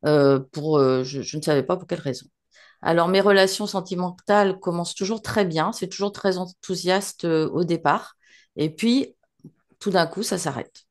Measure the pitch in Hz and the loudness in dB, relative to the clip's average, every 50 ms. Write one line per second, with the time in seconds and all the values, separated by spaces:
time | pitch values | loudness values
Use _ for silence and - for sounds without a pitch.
0 | - 151 151 147 143 139 139 131 135 _ _ 151 147 156 156 147 135 131 131 127 | 2 4 4 6 6 6 4 4 0 _ _ -8 -4 0 2 4 4 4 2 0
1 | 127 135 143 139 120 - - 151 147 - 151 139 131 - 175 180 180 _ 180 170 | -2 -4 -8 -10 -10 -8 -8 -6 -2 0 0 0 2 0 -4 -4 -4 _ -10 -6
2 | - 143 123 - - _ _ _ _ _ _ _ - _ _ _ - - 165 170 | -6 -8 -8 -8 -10 _ _ _ _ _ _ _ -20 _ _ _ -2 0 2 2
3 | 170 175 190 196 196 208 202 196 190 190 190 - 208 202 - 196 185 185 185 175 | 2 4 4 4 4 6 6 6 4 4 2 -4 -6 -4 -4 -6 -6 -4 -6 -4
4 | 185 180 180 - _ - 208 208 202 196 185 185 - 185 170 170 170 170 - - | -4 -6 -6 -10 _ 2 4 4 4 2 0 -2 -4 -4 -4 -2 -4 -6 -6 -6
5 | 202 190 226 220 - - - 220 202 180 160 160 156 185 233 - - 185 - - | -4 -4 -4 -6 -6 -4 0 0 0 0 0 0 -2 -2 -2 -6 -8 -8 -6 -6
6 | 196 202 202 - - 196 185 180 185 180 - _ - - 185 170 180 180 185 196 | -6 -6 -6 -2 -2 -2 0 0 -4 -8 -10 _ -8 -6 -6 -4 0 0 0 0
7 | 196 - - _ - 170 160 160 156 143 - 147 180 156 170 165 165 147 156 226 | 0 -4 -10 _ -2 0 0 0 0 0 0 -2 0 0 -2 0 2 0 0 0
8 | - - - _ _ _ _ _ _ _ _ - 147 156 156 - - 226 240 269 | -2 -10 -20 _ _ _ _ _ _ _ _ -4 -4 -4 -4 -2 0 2 2 2
9 | - - _ _ _ _ _ _ _ - _ _ _ _ _ _ - 208 180 185 | 0 -2 _ _ _ _ _ _ _ -20 _ _ _ _ _ _ -6 0 2 2
10 | 165 160 - 190 220 - 208 180 - 151 131 123 - - _ - _ _ | 0 0 -2 -8 -6 -6 -6 -4 -4 -6 -6 -6 -10 -12 _ -20 _ _